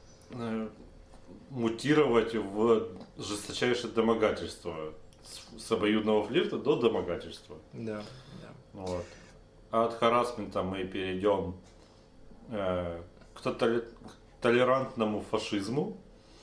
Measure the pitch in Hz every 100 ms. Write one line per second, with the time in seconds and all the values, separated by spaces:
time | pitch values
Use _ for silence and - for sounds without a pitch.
0 | - - - 127 117 110 110 - - -
1 | - - - - - 131 117 113 135 151
2 | 139 117 107 110 98 101 113 110 92 -
3 | - - 104 104 - 107 127 120 113 117
4 | 113 113 107 - 85 - 87 78 78 -
5 | - - - - - 110 - 107 104 107
6 | 104 107 104 143 208 120 113 117 117 104
7 | 87 82 82 - - 78 - 127 113 107
8 | 104 123 - - 117 123 - 104 92 90
9 | 87 - - - - - - 113 117 -
10 | 117 120 117 - 95 98 92 95 92 101
11 | 92 92 104 98 90 90 - - - -
12 | - - - - - 107 95 90 87 85
13 | 90 - - - 139 - 120 117 - -
14 | - - - - 120 120 127 131 127 120
15 | 107 104 92 110 - 104 98 135 202 -
16 | - - - -